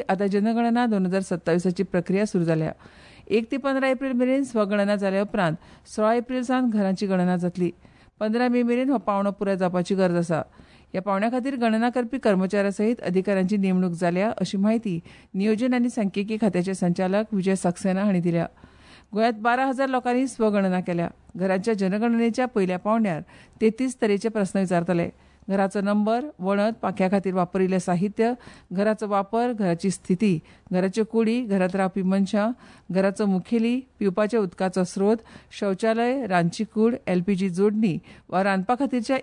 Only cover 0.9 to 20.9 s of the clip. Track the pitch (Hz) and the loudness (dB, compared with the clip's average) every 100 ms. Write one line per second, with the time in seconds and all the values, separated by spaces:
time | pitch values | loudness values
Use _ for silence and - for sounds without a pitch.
0.9 | 208 185 190 190 170 - 170 185 175 185 | 2 0 0 -2 -4 0 2 2 0 -2
1.9 | 180 175 185 214 185 165 160 156 - - | -2 0 0 0 0 0 0 -2 -6 -20
2.9 | - - - - 214 226 277 277 269 262 | -20 -20 -20 -2 -2 0 -4 -2 0 0
3.9 | 262 269 247 254 269 262 226 202 208 202 | 0 -2 0 2 2 0 0 0 0 0
4.9 | 208 196 190 208 214 170 160 - - - | 0 0 0 0 0 0 -2 -10 -20 -12
5.9 | - 214 240 233 254 247 254 254 214 196 | 0 2 2 0 -6 -2 0 2 2 0
6.9 | 185 202 190 180 180 175 180 175 - - | 0 0 0 2 0 -2 -2 -4 -4 -20
7.9 | - - _ 214 226 247 240 240 240 262 | -20 -20 _ -2 0 2 2 2 0 0
8.9 | 254 - 196 202 196 196 190 185 180 175 | 0 0 0 0 -2 -2 0 0 0 -2
9.9 | 190 185 175 170 160 - - - - _ | 2 2 2 0 -2 -4 -16 -20 -20 _
10.9 | - 190 196 220 254 254 269 233 220 240 | -8 -2 -2 0 -2 -4 -2 0 2 0
11.9 | 247 233 269 233 185 185 202 196 196 214 | -2 -4 -2 2 2 2 0 0 0 0
12.9 | 240 - 190 185 196 185 208 190 185 185 | 0 0 0 0 0 2 0 2 2 0
13.9 | 170 180 175 214 - 180 196 202 226 220 | 0 0 0 -2 -2 -4 0 2 0 -2
14.9 | 170 - - - 190 196 214 254 247 240 | -6 -8 -20 -8 -2 0 2 2 0 0
15.9 | 240 196 202 202 220 220 180 180 190 180 | 0 -2 -2 -4 0 0 0 -2 -2 0
16.9 | 175 185 196 220 202 185 190 180 175 196 | 0 0 0 0 -2 0 0 0 -2 -2
17.9 | 185 208 185 170 170 - - - - - | 0 0 0 0 -2 -4 -8 -20 -20 -20
18.9 | - _ 202 226 220 226 247 269 254 269 | -20 _ 0 0 0 0 0 0 0 0
19.9 | 254 247 247 269 - 220 202 190 180 180 | 0 0 0 -2 0 0 2 2 0 -2